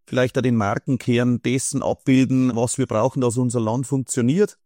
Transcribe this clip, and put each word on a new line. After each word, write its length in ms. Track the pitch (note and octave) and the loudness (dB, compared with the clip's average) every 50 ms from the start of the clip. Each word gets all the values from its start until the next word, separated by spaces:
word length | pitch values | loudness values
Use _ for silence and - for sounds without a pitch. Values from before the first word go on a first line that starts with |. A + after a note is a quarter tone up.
| _ | _
vielleicht 320 | - - B2 B2+ B2+ - | -6 -2 0 0 0 0
auch 60 | C3+ A#2 | 0 0
den 120 | B2+ A#2+ | 0 0
Markenkern 840 | A2+ G2+ G2+ A2+ - - D3+ C3 A#2 - C3 A#2+ A#2+ B2 B2 A#2+ A2+ | 2 0 0 -2 -4 -2 -4 -4 -2 0 0 0 2 2 2 0 0
dessen 400 | - A#2+ B2 C3+ - - - C3 | -2 -2 -2 -2 -2 -4 -4 -4
abbilden, 720 | - - B2 - - C3+ C3 C3 C3 A2+ C3 C3 B2+ B2+ A2 | -2 -2 -4 -2 0 2 4 4 4 4 2 0 0 0 0
was 220 | A2+ A#2+ A#2+ - | 0 -2 -2 -2
wir 80 | - B2+ | -4 -4
brauchen, 360 | - A2+ G#2+ A#2 C3 - C#3 | -2 0 0 0 0 0 0
dass 160 | B2 A#2+ G#2+ | -2 0 0
unser 240 | B2+ B2+ B2 A#2 B2 | 0 -2 -2 -2 -2
Land 260 | A2 A2 A#2 C3 C3+ | -2 -2 -2 -4 -4
funktioniert. 720 | - C#3+ C3+ B2 - - C3 A#2 B2 D3+ G3 G#3 - - _ _ | -4 -4 -4 -4 -4 -2 0 0 2 2 2 0 0 -2 _ _